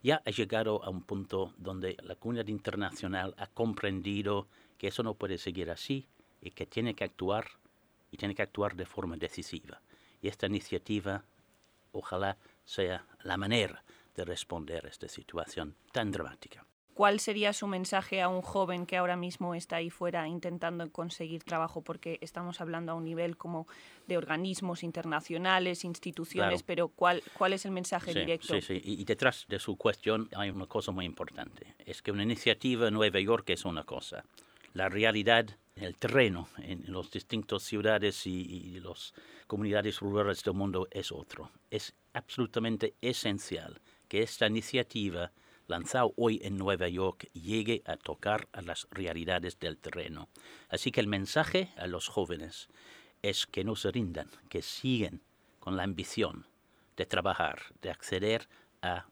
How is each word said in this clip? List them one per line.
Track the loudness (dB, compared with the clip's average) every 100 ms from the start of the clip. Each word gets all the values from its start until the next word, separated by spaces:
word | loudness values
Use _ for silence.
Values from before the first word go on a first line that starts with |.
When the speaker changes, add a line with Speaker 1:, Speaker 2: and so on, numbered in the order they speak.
Speaker 1:
ya | 4 4
ha | 2
llegado | -2 2 2 2 0
a | 0
un | -6
punto | -4 -6 -4 -2 -4 -6
donde | -8 -4 -4 -6
la | -10
comunidad | -8 -4 -4 -2
internacional | -4 -4 -2 -2 -2 -2 -2 -2 -4
ha | -10
comprendido | 0 0 2 0 0 0 0 2 0 -2 _ _ _
que | -4
eso | -2
no | -2
puede | -2 -2 -2
seguir | -4 -4 -4
así | -4 -4 -4 -4 _ _ _
y | -16
que | -8 -6
tiene | -2 -2
que | -2
actuar, | -4 -2 0 0 -2 -12 _ _ _ _ _
y | -6
tiene | -4 -2
que |
actuar | -2 0 -2 -2
de | -10
forma | -6 -6 -4
decisiva. | -6 -6 -8 -10 -12 -20 _ -20 _ _
Y | -6
esta | -2 -2
iniciativa, | -2 -2 -6 0 -2 0 -4 -6 _ _ _ _ _ _
ojalá, | -10 -4 -2 0 -2 -10 _
sea | -12 -2 0 0 -8 -14
la | -4 -2
manera | 2 4 2 0 -18 -20 _
de | -8
responder | -6 -6 -6 -6 -4 -6 -8
a |
esta | -12 -12
situación | -12 -8 -6 -4 -4 -6 -8 _
tan | 0 0
dramática. | 0 -4 -8 -18 -20 -20 _ _
Speaker 2:
¿Cuál | 6 6 6
sería | 2 2 2
su | 2 -2
mensaje | -2 0 0 0 2
a | 2
un | 2
joven | -2 0 2 0
que | 0 0
ahora | 2 0
mismo | -2 -4 -4
está | -4 -4 -2
ahí | -2
fuera | -2 -2 -2 -2
intentando | -4 -4 -4 -4 -4 -6
conseguir | -6 -8 -6 -8 -8
trabajo? | -4 0 0 -4
Porque | -8 -8 -6 -8
estamos | -8 -8 -8 -6
hablando | -6 -4 -4
a | -4
un |
nivel | -4 -2 -2 -2
como | -6 -6 -6 -14 -20 -20 -2
de | -2
organismos | 2 0 0 -2 -2 -4
internacionales, | -4 -4 0 -2 0 -2 4 6 4 0
instituciones, | -4 -6 -8 -6 -4 4 4 4
Speaker 1:
Claro. | 0
Speaker 2:
pero | 2 2
¿cuál, | 6 6 6 0
cuál | 2 4
es | 4 0
el |
mensaje | -4 0 -2 0
Speaker 1:
Sí, | 0
Speaker 2:
directo? | 2 0 2
Speaker 1:
sí, | 0
sí. | 2 -2
Y, | -2 -4
y |
detrás | 0 4 4 4 -4
de | -4
su | -2 2
cuestión | 4 4 2 2 0
hay | -2 -2
una | -2 -2
cosa | -2 -2
muy | -2
importante. | -4 -4 -8 -8 -12 -12 -18 -18 -12
Es | -8
que | -2
una | 0
iniciativa | 2 2 4 4 4 4 4
en |
Nueva | 6 6 6
York | 4 4 4
es | 0
una | 0 -4
cosa. | -4 -8 -8 -12 -14 -20 -20 -20 -14
La | -2 0
realidad | 6 6 6 8 6 6 -4 _ -10
en |
el | -10 -4
terreno, | 2 6 6 4 -6 -12
en, | -10 -8
en | -6
las | -8 -6
distintas | -8 -4 -4 0 -2
ciudades | 0 2 4 6 4 0 -4
y, | -4
y | -4 -8 -10 -12
las | -10 -10 -12 -14 -20 -20 -6
comunidades | -2 2 2 2 0
rurales | 0 4 4 2
del | 0
mundo | 2 2 0 -2
es | -4 -6
otro. | -8 -10 -14 -14 -18 _
Es | -6 -6 -14 _
absolutamente | -10 -8 -2 0 0 0 2 0 0
esencial | -2 0 0 -2 -2 -6 -6 -16 _ _ _
que | 0
esta | 0 2 2
iniciativa | 2 0 0 0 0 -2 -2 -6 _ _ -20 _
lanzada | -6 0 4 4 4
hoy | 4 4
en | 0 -2
Nueva | 2 2 2
York | 2 0 -2 -10
llegue | -12 -2 0 2 0
a | 0 -8
tocar | -6 -4 0 0 0
a | -10
las | -8 -8 -8
realidades | -6 -4 -2 0 0 0 -4
del | -6 -6
terreno. | -8 -6 -6 -8 -12 -18 -20 -20 -4
Así | -2 0
que | 2
el | 2
mensaje | 2 2 2 4 2 0 -4
a | -4
los | -4 -2
jóvenes | 0 0 -2 -6 -12 -16 -20 -20 -20 -20 _
es | -2 0 -2
que | -2
no | -2 0
se | 0
rindan, | 0 -2 -4 -8 -12 -8
que | -8
sigan | -6 -4 0 2 2 -4 _ _ _ _
con | -4 0
la |
ambición | 0 -2 -4 0 0 0 -14 _ _ _ _ -6
de |
trabajar, | 0 2 2 2 2 0 -12 -12
de | -8
acceder | -8 -4 0 2 0 -2 -20 _ _
a | -4 -4 -6